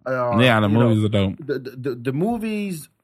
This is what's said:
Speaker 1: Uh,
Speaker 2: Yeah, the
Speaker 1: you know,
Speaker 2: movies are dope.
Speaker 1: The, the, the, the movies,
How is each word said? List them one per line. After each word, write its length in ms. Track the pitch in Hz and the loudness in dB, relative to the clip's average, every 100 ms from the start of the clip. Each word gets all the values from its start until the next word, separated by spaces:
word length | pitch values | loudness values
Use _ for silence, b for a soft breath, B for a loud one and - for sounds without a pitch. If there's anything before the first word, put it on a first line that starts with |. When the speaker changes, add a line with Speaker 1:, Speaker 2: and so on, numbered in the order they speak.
| 123 | -6
Speaker 1:
Uh, 320 | 131 123 117 | -2 0 4
Speaker 2:
Yeah, 220 | 127 113 | 6 6
the 80 | 104 | 4
Speaker 1:
you 60 | |
know, 140 | 110 120 | 4 4
Speaker 2:
movies 160 | 110 | 2
are 40 | 107 | 2
dope. 280 | 104 95 - | 0 0 -2
Speaker 1:
The, 200 | 131 131 | -6 -6
the, 120 | 117 | -8
the, 240 | 131 139 123 | -8 -8 -6
the 160 | 120 | -4
movies, 760 | 131 196 240 220 214 202 170 139 _ | -2 -2 -2 -4 -6 -6 -8 -12 _